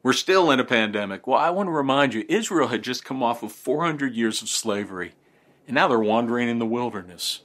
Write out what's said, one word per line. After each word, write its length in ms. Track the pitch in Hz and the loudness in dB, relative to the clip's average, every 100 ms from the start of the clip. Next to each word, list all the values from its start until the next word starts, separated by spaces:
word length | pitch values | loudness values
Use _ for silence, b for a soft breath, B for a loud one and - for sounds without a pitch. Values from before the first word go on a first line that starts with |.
We're 100 | 127 | 2
still 380 | 127 - 190 170 | 0 4 4 6
in 80 | 131 | 4
a 60 | |
pandemic." 600 | 120 120 107 104 101 98 - | 4 2 2 -2 -4 -6 0
Well, 120 | 127 | 2
I 100 | 160 | 2
want 180 | 180 196 | 0 -2
to 40 | |
remind 420 | 156 135 139 139 | 0 2 2 2
you, 120 | 110 107 | 0 0
Israel 400 | 196 220 175 120 | -2 2 0 2
had 160 | 113 | 0
just 220 | 117 123 | -4 -8
come 180 | - 131 | -6 -2
off 180 | 120 117 | -2 -2
of 120 | 107 | -8
four 320 | - - 147 | -8 -4 -2
hundred 300 | 170 151 139 | -2 -2 -4
years 260 | 113 113 104 | 0 -2 -2
of 80 | 107 | -6
slavery, 640 | - 110 101 98 92 90 _ b b b b | -4 -2 -4 -4 -8 -10 _ b b b b
and 100 | - | -4
now 120 | 131 180 | 0 4
they're 100 | 117 | 4
wandering 520 | 107 110 117 120 120 | 4 2 0 -2 0
in 100 | 117 | -2
the 60 | |
wilderness. 760 | 113 120 123 104 90 85 - - | -2 -2 -4 -8 -12 -8 -8 -8